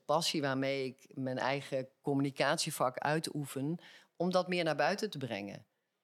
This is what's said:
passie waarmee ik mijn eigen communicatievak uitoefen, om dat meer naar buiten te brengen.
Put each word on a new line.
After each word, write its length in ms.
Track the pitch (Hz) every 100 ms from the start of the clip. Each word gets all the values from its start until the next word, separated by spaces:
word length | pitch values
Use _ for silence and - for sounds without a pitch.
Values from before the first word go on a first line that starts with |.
| -
passie 360 | 156 160 165
waarmee 440 | 139 135 135 139 131
ik 320 | - - -
mijn 200 | 131 127
eigen 500 | 123 139 - 135 127 _
communicatievak 960 | 147 139 139 135 139 165 160 - 131 -
uitoefen, 800 | 143 156 - 151 139 131 143 175 - - _ -
om 160 | 180
dat 160 | 185 180
meer 160 | 175
naar 120 | 160 147
buiten 340 | 143 202 214
te 80 | 147
brengen. 480 | 123 101 101 95 - _ _ _